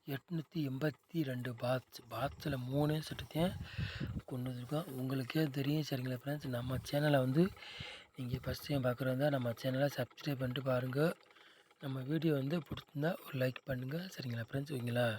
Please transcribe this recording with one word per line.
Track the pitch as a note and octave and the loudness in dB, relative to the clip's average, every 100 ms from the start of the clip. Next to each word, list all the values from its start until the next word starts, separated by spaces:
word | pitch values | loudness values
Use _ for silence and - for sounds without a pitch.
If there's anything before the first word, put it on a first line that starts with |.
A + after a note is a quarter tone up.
| - | -4
எட்நூத்தி | C#3 - E3+ C#3+ E3 C#3+ | -6 -4 -6 -4 -2 -2
எண்பத்தி | C3 D3+ C3 _ E3 C3+ | 0 -2 -2 _ -2 -2
ரெண்டு | B2 B2 A#2 | -2 -4 -2
பாட்ச். | B2 B2+ - - - | 0 0 -2 -18 -8
பாட்ச்ல | A2+ C#3 - D#3 C3+ B2 | -2 -2 -2 -4 -2 0
மூணே | C#3 D3+ D#3 D3+ | 2 4 2 -2
செட்டு | C3+ - | -8 -4
தான் | D3+ F3+ - - - - - - - - | 0 0 0 -8 -4 -4 -4 -6 -6 -6
கொண்டு | B2+ B2+ | -4 -4
வந்திருக்கோம். | B2 B2 D3+ E3+ C3 | -6 -2 -2 -2 -4
உங்களுக்கே | C3 C3+ B2 D#3 D#3 C3+ | -2 -2 0 2 2 2
தெரியும், | C#3 D#3 D3 | 2 2 0
சரிங்களா | C3 B2+ B2 | -2 -2 -4
ஃப்ரெண்ட்ஸ்? | C#3 D3 C#3 B2 | -4 -4 -2 -2
நம்ம | B2 B2+ - | -2 -2 0
சேனலை | C#3+ D3+ C#3+ B2+ | 2 6 8 8
வந்து | C3+ F#3 - - - - - - - | 6 4 2 -14 -12 -12 -14 -16 -8
நீங்க | B2+ B2+ | -4 -4
ஃபர்ஸ்ட் | - B2 - | -4 -6 0
டைம் | C#3+ B2+ | 2 2
பார்க்குறதா | A#2+ C3 | 2 0
இருந்தா, | B2+ D3 C#3 | 2 2 2
நம்ம | A#2+ A2+ | 0 0
சேனலை | C3 C3 C#3+ - | 0 2 2 2
சப்ஸ்கிரைப் | A#2+ - D3+ C3 | -4 -4 -4 -2
பண்ணிட்டு | C3 B2+ C3 | -2 0 2
பாருங்க. | B2+ B2+ B2+ D#3+ - - - - - _ _ | 2 2 4 4 2 -14 -20 -20 -20 _ _
நம்ம | C#3 C3 B2+ | -6 -4 0
வீடியோ | D#3+ E3 C#3+ | 2 4 4
வந்து | C3+ E3+ C#3 | 2 -2 -2
பிடிச்சிருந்தா | C3+ - C#3+ D3+ - - | -10 -8 -2 -2 -2 -6
ஒரு | C3 | -2
லைக் | B2+ B2+ - | -2 -2 -6
பண்ணுங்க, | B2+ B2+ D#3+ F#3 | -6 -4 -6 -6
சரிங்களா | - B2+ A#2 A2+ | -8 -6 -6 -4
ஃப்ரெண்ட்ஸ்? | C#3 C#3+ C3+ | -4 -2 -4
ஓகேங்களா? | A#2+ A#2+ A#2+ | 0 2 2